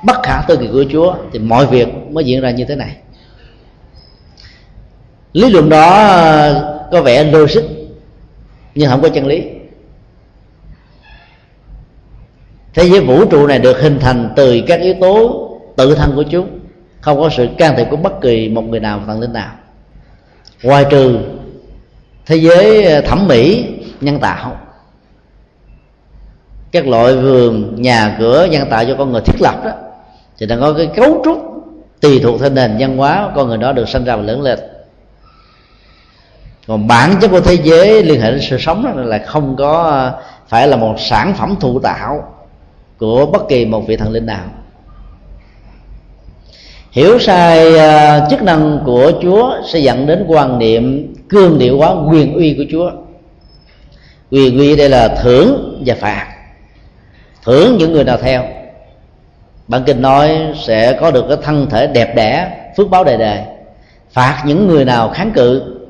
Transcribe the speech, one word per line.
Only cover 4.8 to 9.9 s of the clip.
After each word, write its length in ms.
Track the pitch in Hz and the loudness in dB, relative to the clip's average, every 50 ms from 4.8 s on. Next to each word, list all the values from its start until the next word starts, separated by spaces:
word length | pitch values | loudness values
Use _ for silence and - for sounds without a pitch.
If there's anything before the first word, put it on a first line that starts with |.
| - - _ _ _ _ _ _ _ _ _ | -20 -20 _ _ _ _ _ _ _ _ _
Lý 160 | 156 214 262 | 2 2 4
luận 200 | 214 175 151 156 | 4 4 4 4
đó, 200 | 156 156 160 170 185 202 214 208 | 4 6 6 6 6 4 4 4
ờ, 720 | 190 175 165 160 156 151 151 147 143 147 - - - - - - | 4 4 4 4 4 4 2 2 0 -2 -4 -8 -10 -12 -12 -2
có 100 | - 175 | 0 0
vẻ 220 | 147 135 120 135 151 | 2 4 2 2 2
logic 380 | 160 143 160 151 147 - 220 - - - - - - - - _ - _ _ - - _ - - _ - _ _ - _ | 4 4 4 4 4 2 0 -2 -2 -10 -16 -16 -20 -20 -20 _ -20 _ _ -20 -20 _ -20 -20 _ -20 _ _ -14 _
nhưng 140 | 143 151 139 | -2 0 0
không 120 | 123 135 | 0 2
có 80 | 147 160 | 2 2
chân 160 | 143 160 135 | 0 0 -2
lý. 180 | 135 143 170 165 - - - - - - _ _ _ | -2 -4 -4 -4 -10 -14 -18 -20 -20 -20 _ _ _